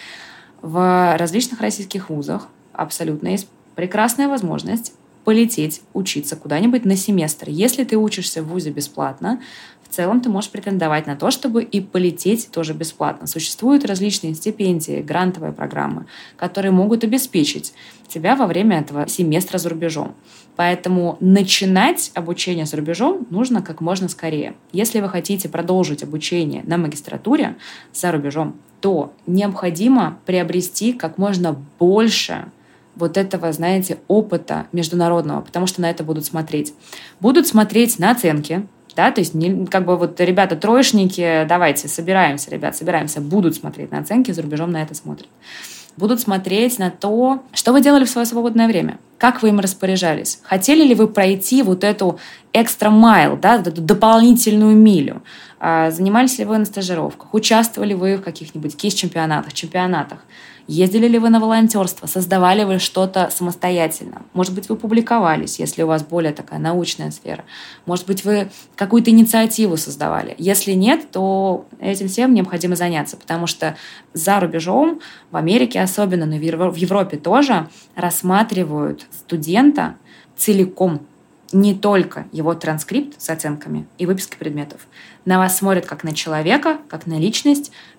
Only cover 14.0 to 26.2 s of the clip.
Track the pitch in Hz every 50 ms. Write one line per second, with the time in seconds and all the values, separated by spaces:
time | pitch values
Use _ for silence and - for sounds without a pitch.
14 | 202 208 196 - - 160 160 160 - 214 214 - 196 185 175 160 156 151 143 147
15 | 147 147 156 175 185 185 180 165 156 151 147 - 147 - 151 147 143 143 151 -
16 | - - - - - - - - 175 185 - 196 190 196 190 185 196 214 233 226
17 | 240 214 247 262 - - - 170 147 - - - - - - - - - - -
18 | _ - - 165 160 196 170 170 240 175 165 175 214 220 185 156 147 - 147 147
19 | 147 - - - 175 156 151 175 185 - 185 180 170 170 165 160 170 165 151 147
20 | 151 - - _ _ _ - - - _ _ - 175 175 180 180 - 185 185 180
21 | 175 170 - - 185 185 190 202 190 190 - - 202 190 185 185 226 320 359 -
22 | - - - 175 170 170 175 - - 185 175 165 156 156 151 151 151 165 170 175
23 | 247 330 392 349 240 - 170 202 254 254 233 185 - - 156 - 160 170 196 185
24 | 185 175 - - - 160 156 147 - - - _ _ _ - 185 226 220 - 214
25 | 196 190 185 175 165 - 202 185 - 156 - 170 165 175 185 185 175 147 147 -
26 | - 147 151 151